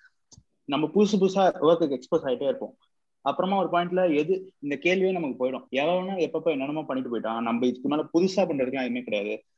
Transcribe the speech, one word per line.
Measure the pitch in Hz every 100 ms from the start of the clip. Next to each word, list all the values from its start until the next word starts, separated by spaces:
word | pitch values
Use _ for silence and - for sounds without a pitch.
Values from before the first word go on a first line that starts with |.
| _ _ _ - _ _ -
நம்ம | 143 151
புதுசு | 196 202 202
புதுசா | 185 190 185 -
ஒர்க்குக்கு | 147 165 160 131
எக்ஸ்போஸ் | - 160 147
ஆயிட்டே | 123 139
இருப்போம். | 123 101 - _ _ _ _ -
அப்புறமா | - 185 196
ஒரு | 170
பாயிண்ட்ல | 175 175 180 185 147
எது | 156 190 185 -
இந்த | 147 139
கேள்வியே | 175 190 185
நமக்கு | 185 151 123
போயிடும். | 127 127 -
எவனோ | 131 151 180 185 196
எப்பப்ப | 147 160 160
என்னென்னமோ | 143 139 151
பண்ணிட்டு | 151 131 127
போயிட்டான், | 113 107 117
நம்ம | 117 117 127
இதுக்கு | - 139
மேல | 147 151
புதுசா | 165 190 190
பண்றதுக்கு | 175 147 127 135
எதுவுமே | 127 120
கிடையாது. | 123 107 104 107 -